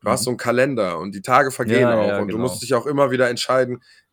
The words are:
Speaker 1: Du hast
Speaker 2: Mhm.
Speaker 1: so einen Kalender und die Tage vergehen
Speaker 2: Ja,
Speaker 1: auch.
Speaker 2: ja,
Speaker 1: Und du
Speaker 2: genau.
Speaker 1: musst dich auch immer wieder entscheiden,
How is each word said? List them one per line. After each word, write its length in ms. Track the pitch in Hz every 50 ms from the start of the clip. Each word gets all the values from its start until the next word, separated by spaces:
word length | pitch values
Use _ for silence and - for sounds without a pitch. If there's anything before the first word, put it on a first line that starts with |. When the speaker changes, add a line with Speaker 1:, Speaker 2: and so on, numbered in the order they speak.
Speaker 1:
Du 80 | - 104
hast 120 | 120 131
Speaker 2:
Mhm. 20 | 104
Speaker 1:
so 60 | 127
einen 60 | 123
Kalender 600 | - - 120 117 123 131 143 135 113 101 90 85
und 160 | 80 87 101 98
die 80 | 101
Tage 300 | 95 131 127 135 139 135
vergehen 300 | - - 123 110 113 120
Speaker 2:
Ja, 180 | 127 120 113 110
Speaker 1:
auch. 80 | 104
Speaker 2:
ja, 100 | 101 101 101
Speaker 1:
Und 100 | 104 98
du 80 | 101
Speaker 2:
genau. 100 | 113 123
Speaker 1:
musst 160 | 127 - 113 123
dich 100 | 120 135
auch 140 | 120 117
immer 240 | 143 143 139 143 127
wieder 180 | 127 123 127 123
entscheiden, 540 | 123 117 - - 127 131 127 123 123 120 _ _ _ _ _ _